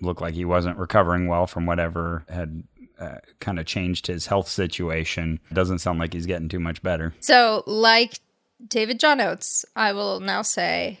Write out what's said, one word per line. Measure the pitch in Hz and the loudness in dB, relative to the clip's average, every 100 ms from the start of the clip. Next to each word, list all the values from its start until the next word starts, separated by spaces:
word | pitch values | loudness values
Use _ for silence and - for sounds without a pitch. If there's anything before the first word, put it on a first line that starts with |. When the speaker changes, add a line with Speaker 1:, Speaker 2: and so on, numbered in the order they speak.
Speaker 1:
looked | 90 85 | -4 -2
like | 85 | -4
he | 82 | -2
wasn't | 87 87 87 87 | 0 2 2 -2
recovering | 90 107 87 87 87 | 0 2 4 2 2
well | 85 90 | 2 0
from | - 85 | 0 0
whatever | 87 85 87 85 85 - | 0 0 -2 -4 -6 -6
had, | 87 80 80 - _ - - | -8 -6 -8 -14 _ -20 -16
uh, | 82 67 - - | -14 -14 -18 -10
kinda | - 90 | -6 -4
changed | 82 101 90 87 - | -4 -2 -2 -2 -4
his | 87 - | -4 0
health | 101 90 | 0 0
situation. | - 90 - 85 80 80 - 82 80 - | -2 -2 -2 -2 -2 -2 -2 -2 -4 -2
Doesn't | 85 92 90 | 0 2 0
sound | 90 85 | 0 0
like | 85 | -2
he's | 85 85 | -2 -4
getting | 87 82 | -4 -2
too | 90 | -2
much | 82 80 | -4 -2
better. | 92 82 80 - | -2 -2 -2 -2
Speaker 2:
So, | - 254 233 214 - | 4 6 6 2 -2
like | 214 226 226 233 - _ _ _ _ 233 | 2 6 6 4 -4 _ _ _ _ -4
David | 233 220 233 | -2 -2 2
John | 311 269 | 4 4
Oates, | 196 180 - - - | 2 -2 -4 -4 -4
I | - 214 | 0 0
will | 202 202 190 | 0 -4 -4
now | 190 196 | -2 -2
say, | 214 - 175 170 175 190 | -2 -2 0 0 -2 -6